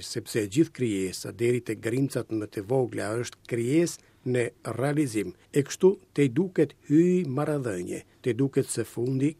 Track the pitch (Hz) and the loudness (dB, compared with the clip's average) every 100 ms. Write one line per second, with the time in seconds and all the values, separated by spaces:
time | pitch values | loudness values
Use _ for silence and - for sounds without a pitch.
0 | - 120 - 120 104 113 156 - 120 95 | -8 -10 -4 -2 0 2 0 0 -2 0
1 | 95 - 120 98 120 123 - 107 113 123 | -2 -6 -10 -2 0 0 -2 -6 -4 -2
2 | 139 127 - 110 104 - 98 135 120 101 | -2 -2 -4 -6 -6 -8 -2 0 0 -4
3 | 101 117 117 - - 120 117 156 170 - | -4 -4 -6 -12 -6 -4 0 2 0 -2
4 | _ _ 127 123 117 - - 110 135 147 | _ _ -2 0 0 -4 -8 -2 -2 0
5 | 143 107 90 - _ 147 139 - 185 202 | 0 -2 -4 -8 _ 0 0 4 4 4
6 | - - 143 120 185 180 151 - - 147 | 0 0 2 2 0 2 0 -2 2 4
7 | 175 180 156 131 156 147 120 90 92 95 | 6 4 0 -2 -2 -2 -2 -4 -4 -8
8 | - _ 127 117 135 139 120 - 110 - | -10 _ -2 2 2 2 0 -2 -6 -4
9 | 120 131 143 156 | -2 0 0 -2